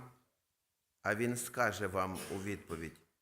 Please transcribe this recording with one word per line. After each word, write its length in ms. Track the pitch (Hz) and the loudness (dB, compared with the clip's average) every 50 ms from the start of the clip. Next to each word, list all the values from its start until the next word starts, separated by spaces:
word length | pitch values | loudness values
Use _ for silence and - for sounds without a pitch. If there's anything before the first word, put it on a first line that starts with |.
| - - - _ _ _ _ _ _ _ _ _ _ _ _ _ _ _ _ _ - | -8 -14 -18 _ _ _ _ _ _ _ _ _ _ _ _ _ _ _ _ _ 0
А 120 | 98 107 | 0 2
він 220 | 107 120 120 123 | 2 2 2 2
скаже 500 | 120 - - - 127 120 107 98 95 104 | 0 -2 -2 2 2 4 4 4 2 0
вам 300 | 92 92 95 92 92 90 82 - - | 0 2 2 2 2 0 -4 -4 -4
у 120 | 92 98 95 | -4 -2 -2
відповідь: 580 | 104 98 - - - 82 80 82 76 - - _ _ _ _ | -2 -4 -4 -4 -6 -6 -4 -6 -6 -8 -12 _ _ _ _